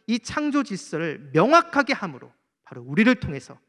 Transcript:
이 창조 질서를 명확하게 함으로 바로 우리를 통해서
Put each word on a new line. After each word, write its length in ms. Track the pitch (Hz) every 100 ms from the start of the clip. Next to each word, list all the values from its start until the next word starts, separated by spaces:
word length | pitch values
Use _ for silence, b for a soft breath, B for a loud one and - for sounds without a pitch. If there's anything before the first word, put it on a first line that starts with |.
| -
이 120 | 233
창조 440 | - - 294 285
질서를 680 | - 190 - 160 165 - 143
명확하게 600 | 147 220 330 330 277 269
함으로 380 | 262 185 127 120 _ _ _
바로 180 | - 123
우리를 300 | 123 151 226 247
통해서 440 | - 139 - -